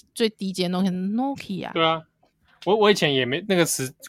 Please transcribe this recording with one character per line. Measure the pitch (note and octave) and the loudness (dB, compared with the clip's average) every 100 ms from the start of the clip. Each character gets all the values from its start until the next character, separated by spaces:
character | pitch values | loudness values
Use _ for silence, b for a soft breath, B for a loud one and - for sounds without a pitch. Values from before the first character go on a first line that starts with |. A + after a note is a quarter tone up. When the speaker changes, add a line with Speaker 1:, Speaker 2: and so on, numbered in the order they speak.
| - | -12
Speaker 1:
最 | - A3+ | -2 -2
低 | - F#3+ | -2 -8
阶 | F#3 F3+ | -4 -2
Nokia，Nokia。 | F3+ F#3+ F3+ G3 A3+ C4+ C4+ - F#3+ - | 0 0 -2 -4 -2 -4 -6 -8 -8 -6
Speaker 2:
对 | - | 0
啊， | D#3+ D#3+ E3 _ _ _ _ _ F3 | 0 0 -6 _ _ _ _ _ 0
我， | |
我 | A3 G#3 | 4 4
以 | |
前 | G3+ D#3 | 4 2
也 | C3 | 2
没， | B2 D3+ G#3 | 0 -2 0
那 | |
个 | F#3 | 2
时-， | D#3+ - C3 - | 2 0 -6 -10